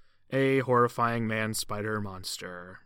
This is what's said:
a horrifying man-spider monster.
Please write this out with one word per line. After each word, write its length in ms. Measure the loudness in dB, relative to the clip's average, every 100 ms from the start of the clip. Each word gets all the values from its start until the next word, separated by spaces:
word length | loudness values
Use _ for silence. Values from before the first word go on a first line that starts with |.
| -20 _ -4
a 280 | 2 4 4
horrifying 680 | 4 4 4 2 0 0 0
man-spider 760 | 0 -2 -2 -4 -4 -2 -2
monster. 800 | -4 -8 -10 -10 -10 -12 -14 -18